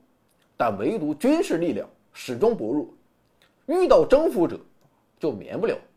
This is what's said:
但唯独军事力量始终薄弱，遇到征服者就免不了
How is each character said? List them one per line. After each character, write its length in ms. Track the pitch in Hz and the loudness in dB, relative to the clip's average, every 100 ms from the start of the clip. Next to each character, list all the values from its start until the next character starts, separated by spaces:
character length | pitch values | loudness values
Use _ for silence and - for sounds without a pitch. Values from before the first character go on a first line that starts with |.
| _ _ _ _ _ - | _ _ _ _ _ -4
但 220 | 120 98 | -2 0
唯 220 | 123 220 | -2 -2
独 140 | 294 | -4
军 300 | 294 247 320 | -2 0 2
事 140 | - 165 | 0 -2
力 160 | 170 | -2
量 160 | 107 - _ _ | -4 -8 _ _
始 240 | - - 120 | -16 -10 -2
终 180 | 226 220 | 0 0
薄 180 | 110 | -2
弱， 140 | 147 - - _ _ _ _ _ _ - | -4 -6 -12 _ _ _ _ _ _ -4
遇 220 | 349 349 | 0 4
到 180 | 208 151 | 4 6
征 260 | 277 320 | 4 4
服 160 | 240 165 | 0 -2
者 120 | 95 - _ _ _ _ _ | -4 -14 _ _ _ _ _
就 120 | 160 | -6
免 280 | 104 - 127 | -6 -8 -6
不 60 | 202 | -4
了 120 | - - | -6 -10